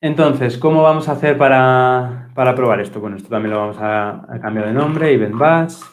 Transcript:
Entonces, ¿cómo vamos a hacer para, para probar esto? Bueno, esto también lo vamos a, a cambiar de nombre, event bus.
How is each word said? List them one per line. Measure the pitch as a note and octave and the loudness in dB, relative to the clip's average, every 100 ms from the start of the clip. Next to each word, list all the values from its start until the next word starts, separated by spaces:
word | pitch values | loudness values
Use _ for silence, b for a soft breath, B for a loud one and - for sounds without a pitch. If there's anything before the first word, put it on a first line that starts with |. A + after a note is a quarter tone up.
Entonces, | D#3 D3 D3+ C3+ B2+ A#2 | -4 2 2 2 -2 -2
¿cómo | D#3 D#3 | 0 4
vamos | D#3 D#3 D#3 | 4 2 -2
a | |
hacer | D3 D3+ C#3 | -2 0 2
para, | C#3 C3 B2+ B2+ B2+ B2+ B2+ A#2+ - | 4 6 4 4 2 0 -2 -10 -14
para | - C3 | -2 0
probar | B2+ B2+ G#2 | 2 0 0
esto? | G2+ - | -2 -8
Bueno, | G#2 G2 | -10 -12
esto | - | -8
también | A2 G#2+ | -6 -4
lo | G#2+ | -4
vamos | G#2 G#2 | -4 -6
a, | G#2+ G#2+ G#2 G#2+ - | -4 -2 -4 -8 -12
a | A#2 | -10
cambiar | A2+ G#2+ G#2+ | -8 -6 -4
de | |
nombre, | A#2 D3 D#3 D#3 | -2 -2 0 2
event | C3 G#2+ | 2 0
bus. | A2 D3 E3 E3 - - | 0 2 2 0 -8 -20